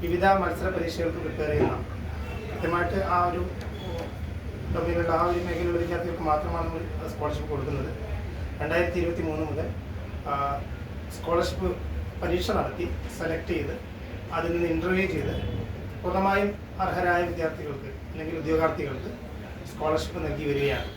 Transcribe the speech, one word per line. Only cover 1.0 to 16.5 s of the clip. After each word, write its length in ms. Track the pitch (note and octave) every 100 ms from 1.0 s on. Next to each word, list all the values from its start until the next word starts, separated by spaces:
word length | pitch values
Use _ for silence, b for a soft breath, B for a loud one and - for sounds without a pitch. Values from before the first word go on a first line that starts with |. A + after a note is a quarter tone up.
| E3 E3
പ്രിപ്പയർ 260 | D#3 - D3+
ചെയ്യുന്ന, 240 | D3 B2+ - - - - - - - -
കൃത്യമായിട്ട് 500 | - E3 F3 E3+ G3 F3+ F3
ആ 20 | F3
ഒരു 120 | F3 F3+ - - - - E3+ - - - - - - -
ഡൊമൈനിലുള്ള, 380 | E3 E3+ E3+ E3+ E3
ആ 60 | F3
ഒരു 100 | F3
മേഖലയിലുള്ള 400 | F3+ E3 F3 E3+
വിദ്യാർത്ഥികൾക്ക് 440 | E3 E3+ F3 E3 D#3+
മാത്രമാണ് 400 | D3+ D3+ E3+ E3
നമ്മൾ 420 | E3 - - E3
സ്കോളർഷിപ്പ് 360 | - D3+ C#3+ -
കൊടുക്കുന്നത്. 380 | C#3+ C3 C#3 C3+ - - - - - - -
രണ്ടായിരത്തി 380 | D3+ E3+ F3 F3+
ഇരുപത്തിമൂന്ന് 420 | E3+ E3+ D#3+ D#3 D#3
മുതൽ, 180 | D3 E3 - - - - - -
ആ, 40 | C#3 C#3 C#3 - - - - - -
സ്കോളർഷിപ്പ് 520 | E3 E3+ F3+ - F#3 F3+ - - - -
പരീക്ഷ 260 | E3+ F3+ -
നടത്തി 360 | G#3+ - - F3 - - -
സെലക്ട് 340 | D#3+ D#3+ -
ചെയ്ത് 220 | E3 C3+ A#2+ - - - - - E3+
അതിൽ 140 | E3+ E3+
നിന്ന് 140 | E3+ D#3+
ഇന്റർവ്യൂ 300 | F3 F#3 F#3+
ചെയ്ത് 220 | D#3+ C#3 - - - - - - -
പൂർണ്ണമായും 480 | F#3 F#3 G3 G3 G#3